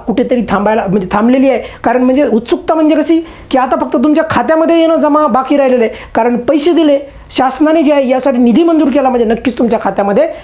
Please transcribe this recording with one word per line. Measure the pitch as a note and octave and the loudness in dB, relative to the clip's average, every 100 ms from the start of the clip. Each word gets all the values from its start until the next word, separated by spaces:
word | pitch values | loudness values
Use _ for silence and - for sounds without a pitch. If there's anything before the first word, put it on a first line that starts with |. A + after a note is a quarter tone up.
| - | -4
कुठेतरी | G3+ A#3+ B3 G#3+ | -2 0 0 -2
थांबायला, | G3+ G#3 A3 G3 | -2 0 0 0
म्हणजे | G3 F#3 | -2 -2
थांबलेली | G3+ A3+ C4 C4 | 0 2 2 2
आहे. | B3 - - | 0 -4 -6
कारण | - B3 | -2 0
म्हणजे | B3+ C4 C#4+ | 2 2 2
उत्सुकता | A3 A3+ E4+ - | 0 -2 -4 -2
म्हणजे | D#4+ D#4 D4+ | 0 2 2
कशी, | D4+ E4 E4 - - | 2 0 -2 -14 -4
की | - | -2
आता | B3+ E4 | 0 -2
फक्त | C4+ D4+ | -2 0
तुमच्या | A#3+ D4+ D#4+ | 2 0 0
खात्यामध्ये | - A#3 D#4+ D#4+ E4+ | -2 0 0 2 2
येणं | D#4+ D#4+ | 2 2
जमा | D4 D4 D4+ | 2 2 0
बाकी | A#3+ C4 C#4+ | 0 0 0
राहिलेलं | C4+ B3+ | 2 2
आहे. | A3 - - - | 0 -4 -6 -2
कारण | A#3 A#3+ | 0 -2
पैसे | A#3+ D4 D4+ | 0 0 2
दिले, | E4 D#4 C#4 - - - | 2 2 0 -2 -18 -10
शासनाने | - C4 B3+ D4+ D#4+ | -2 -2 0 0 2
जे | C#4+ | 2
आहे | C#4+ C4 | 2 0
यासाठी | C4 C4+ A#3+ | 0 0 2
निधी | A#3+ A3+ | 2 2
मंजूर | E4+ D#4+ D4 | 2 2 2
केला | C#4 C4 | 2 0
म्हणजे | B3 A3 | 0 0
नक्कीच | A3+ C4 A3 | -2 -4 -2
तुमच्या | - A3 | -2 0
खात्यामध्ये | G3+ F#3+ G3+ G3+ D#4+ - | -2 -2 -2 0 -2 -4